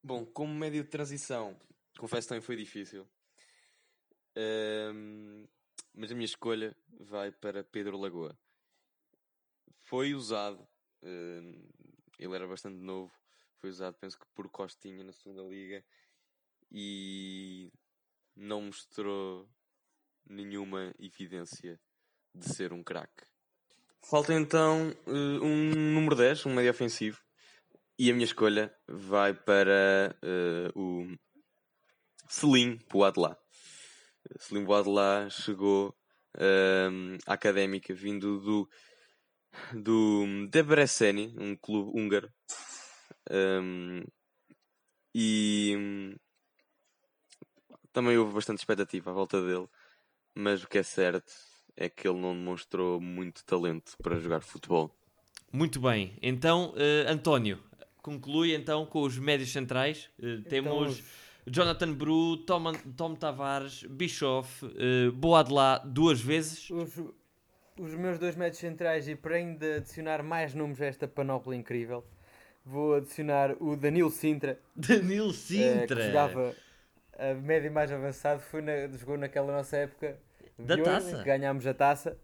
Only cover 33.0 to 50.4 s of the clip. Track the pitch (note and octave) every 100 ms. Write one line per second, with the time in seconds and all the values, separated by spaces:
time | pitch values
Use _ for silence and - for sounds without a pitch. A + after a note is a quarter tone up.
33 | G2 F#2 E2 - _ _ - - - -
34 | _ _ - - - G#2 G2 G#2 G2 G2+
35 | G2 G2+ G2+ - - F#2+ G2+ G2 G2 -
36 | _ _ _ - F#2+ F#2+ F#2+ F#2+ F#2+ F#2
37 | F#2 F#2 - G2 G#2+ G2 G2 G2 - F#2
38 | G2+ G2+ G2+ G2+ G2 G#2+ G2 - - _
39 | _ _ _ _ _ - - A#2 G#2+ A2+
40 | G#2+ G#2 G2+ G2 G2+ D3+ D3+ D3 C#3 -
41 | G#2+ G2+ A2 A#2 G2+ G2 - G#2 G2+ A#2
42 | G#2+ G2+ G#2+ _ - - - - - -
43 | _ - - G2 F#2+ F#2+ F#2 F2+ F2+ F2+
44 | - _ _ _ _ _ _ _ _ _
45 | _ A2+ A2 G#2+ G#2 G#2 G#2 G2+ G2+ G2+
46 | G2 G2 _ _ _ _ _ _ _ _
47 | _ _ _ - - _ _ - _ -
48 | A#2+ A#2+ G#2+ G#2 G#2+ G#2+ - G2+ G2 F#2+
49 | F2 F#2 F#2+ G2 F2+ F2+ F#2 _ _ _
50 | _ _ _ -